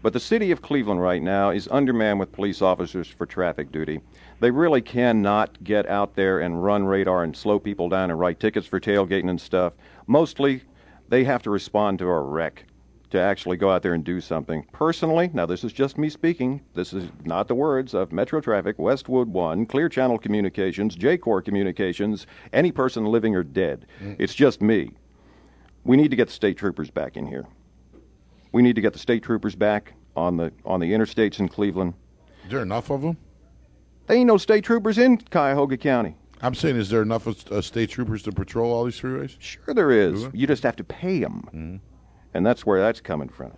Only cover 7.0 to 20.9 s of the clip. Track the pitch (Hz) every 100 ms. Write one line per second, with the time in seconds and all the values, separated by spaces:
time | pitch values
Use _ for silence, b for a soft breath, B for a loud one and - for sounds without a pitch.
7 | 92 92 85 71 107 104 104 101 87 95
8 | 92 82 90 85 107 107 92 95 110 101
9 | 95 95 90 90 - 92 90 - B B
10 | - 139 160 - 143 131 - b b b
11 | - 123 131 123 110 101 - 107 104 95
12 | 90 85 69 76 82 - - _ _ _
13 | _ 98 92 98 90 90 98 92 92 85
14 | 76 90 - 80 71 80 - - 156 160
15 | 165 165 180 147 85 90 117 - 139 -
16 | 151 147 165 170 127 143 - - 90 95
17 | 87 - 78 87 107 120 151 135 131 92
18 | 92 87 104 156 143 104 90 107 82 135
19 | - 127 120 92 85 85 113 135 170 -
20 | 131 113 - 104 98 95 95 87 107